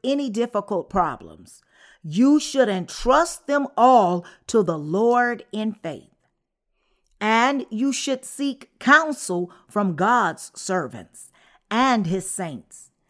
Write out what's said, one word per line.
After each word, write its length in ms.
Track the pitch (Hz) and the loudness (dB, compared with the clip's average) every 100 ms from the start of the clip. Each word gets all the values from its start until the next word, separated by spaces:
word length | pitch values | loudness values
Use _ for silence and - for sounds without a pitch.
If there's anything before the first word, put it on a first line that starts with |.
any 260 | 254 285 269 | -4 -2 -2
difficult 600 | 208 233 208 202 190 - | -4 -2 -4 -4 -4 -2
problems, 720 | 190 160 123 82 80 - - _ _ - _ | -2 -2 -4 -14 -20 -20 -20 _ _ -20 _
you 360 | 160 175 269 302 | -4 2 4 4
should 300 | - 269 214 | 2 0 2
entrust 760 | 190 165 - 233 285 339 - - | 0 -6 -4 2 2 2 -4 -4
them 220 | 285 269 - | -2 -2 4
all 480 | 247 247 175 175 - - - | 6 6 4 0 -6 -16 0
to 160 | 226 | 0
the 140 | 175 156 | 2 -2
Lord 680 | 147 190 233 240 240 240 - | -4 0 2 2 0 -4 -8
in 220 | 214 220 | -6 -6
faith. 340 | 214 165 139 - _ _ _ _ _ _ _ _ _ _ _ | -6 -12 -12 -18 _ _ _ _ _ _ _ _ _ _ _
And 480 | 214 226 254 277 - | 0 2 2 0 -6
you 240 | 214 277 | -2 -2
should 320 | 254 277 262 - | -2 -4 -4 -6
seek 460 | - 277 262 - _ | -6 -6 -6 -14 _
counsel 720 | 247 302 311 277 - 180 180 - _ | 4 4 4 -6 -6 -4 -6 -12 _
from 280 | 208 196 151 | -2 -2 0
God's 560 | 202 247 180 - - - | 2 2 0 -4 -14 -12
servants 760 | - 185 127 110 85 - - _ _ _ _ | -4 -4 -4 -12 -18 -20 -20 _ _ _ _
and 380 | 220 262 226 165 | 0 2 2 0
his 200 | 190 180 | -4 -4
saints, 640 | - 170 123 - - - _ | -8 -8 -10 -16 -20 -20 _